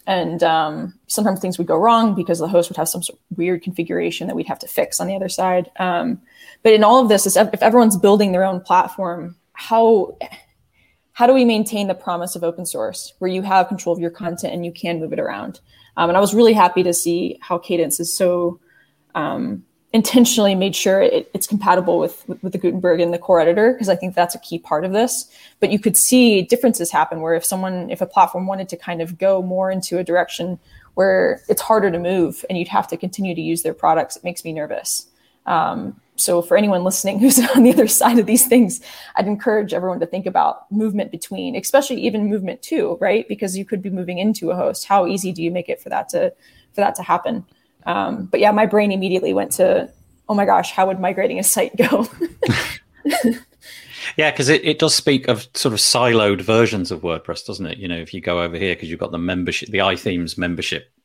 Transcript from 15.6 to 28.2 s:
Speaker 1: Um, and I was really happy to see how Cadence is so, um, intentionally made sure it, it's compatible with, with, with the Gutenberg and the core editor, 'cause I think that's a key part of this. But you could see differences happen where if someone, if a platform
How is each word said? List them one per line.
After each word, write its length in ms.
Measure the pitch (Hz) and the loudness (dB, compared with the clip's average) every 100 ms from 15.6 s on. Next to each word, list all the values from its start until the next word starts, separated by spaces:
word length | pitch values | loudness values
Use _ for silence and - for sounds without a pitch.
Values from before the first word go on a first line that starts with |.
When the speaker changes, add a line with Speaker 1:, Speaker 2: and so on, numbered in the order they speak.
| _ _ _ - | _ _ _ -2
Speaker 1:
Um, 120 | 170 | 2
and 80 | 185 | 2
I 40 | |
was 140 | 202 | 2
really 180 | 208 240 | 6 6
happy 320 | 214 180 185 | 6 4 4
to 100 | 180 | 0
see 440 | 170 165 175 180 - | 0 -2 -2 -4 -8
how 180 | - 175 | -6 -6
Cadence 400 | - 175 160 - | -2 -2 -2 -4
is 180 | 170 - | -6 -2
so, 440 | 185 175 175 175 _ _ _ _ _ | 0 0 -2 -6 _ _ _ _ _
um, 500 | - 151 - - 190 - _ _ | -8 -6 -4 -6 -8 -14 _ _
intentionally 640 | 226 - 247 233 226 202 | 0 4 6 6 4 2
made 200 | 190 196 | 2 0
sure 280 | - 196 190 | 0 2 4
it, 280 | - - - | 4 2 -2
it's 120 | 190 - | -8 -4
compatible 520 | 208 202 180 180 170 | -2 2 2 2 0
with, 280 | 156 - - | 0 -6 -14
with, 160 | - | -10
with 100 | 185 | -8
the 60 | 180 | -4
Gutenberg 400 | 180 185 180 170 | -2 0 2 2
and 140 | 170 | 0
the 60 | 175 | -2
core 220 | - 175 | 2 4
editor, 340 | 160 175 226 | 4 4 2
'cause 160 | 254 196 | 2 0
I 40 | |
think 200 | 185 185 | -2 -2
that's 200 | 180 175 | 0 -2
a 40 | - | -4
key 200 | - 165 | -10 -10
part 280 | - 151 185 | -4 -4 0
of 60 | |
this. 380 | 202 240 - - _ - _ | 0 0 -2 -10 _ -20 _
But 100 | 202 | 0
you 80 | 208 | 0
could 200 | 214 - | 0 2
see 420 | - 254 240 196 | 4 6 6 4
differences 500 | 180 - 247 214 170 | 2 2 2 0 -2
happen 300 | 151 160 165 | 0 -2 -2
where 140 | 160 | -2
if 100 | 165 | 0
someone, 460 | - 190 190 180 175 | -2 -4 -4 -6 -6
if 100 | 175 | -6
a 60 | 180 | -2
platform 400 | 202 | 2